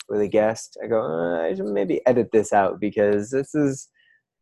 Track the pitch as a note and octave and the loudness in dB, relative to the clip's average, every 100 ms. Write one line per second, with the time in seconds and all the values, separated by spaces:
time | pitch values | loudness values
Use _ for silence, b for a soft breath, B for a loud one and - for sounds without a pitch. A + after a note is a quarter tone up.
0 | - G#2 G2+ A2 G#2+ A2+ - - A2 A2+ | -6 -2 2 2 2 -2 -10 -12 -2 -2
1 | B2 E3 E3+ - E2 F#3+ G#3 G3+ F#2+ D3 | -2 -2 -2 -2 -2 -2 -4 -2 0 0
2 | B2+ B2 G#2+ A2 G2+ G#2 F#2 F#2 G2+ A2 | 2 2 4 2 4 2 2 0 -4 0
3 | G#2 G#2 G#2+ C3+ C#3 D3+ C#3+ C3+ - _ | 2 2 0 -4 -4 0 0 -2 -12 _
4 | _ _ _ _ | _ _ _ _